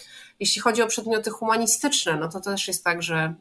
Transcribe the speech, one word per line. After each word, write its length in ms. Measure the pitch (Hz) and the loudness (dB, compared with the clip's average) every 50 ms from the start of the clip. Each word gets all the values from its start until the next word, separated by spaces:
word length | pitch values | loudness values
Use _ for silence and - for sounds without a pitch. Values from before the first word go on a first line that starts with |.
| - - - - - - - - | -20 -20 -20 -20 -20 -20 -10 -4
Jeśli 200 | 202 196 - - | -2 0 0 2
chodzi 220 | - 240 220 233 | 2 2 4 4
o 40 | 233 | 2
przedmioty 440 | 220 - - 208 226 226 220 220 226 | 2 0 -2 -2 0 0 0 0 -2
humanistyczne, 840 | 220 - 233 220 220 226 233 214 - - - 285 285 - - 175 160 | -6 -2 0 0 2 2 4 4 4 4 4 2 2 2 2 0 0
no 120 | 151 160 165 | 0 -2 -4
to 120 | 165 190 | -6 -6
też 280 | - 202 196 196 - - | -4 -4 -2 -2 -2 -2
jest 160 | 175 - - | -2 0 0
tak, 180 | 175 170 170 | 0 0 0
że 320 | 170 165 165 160 156 160 160 - | -2 -2 0 0 0 -2 -4 -4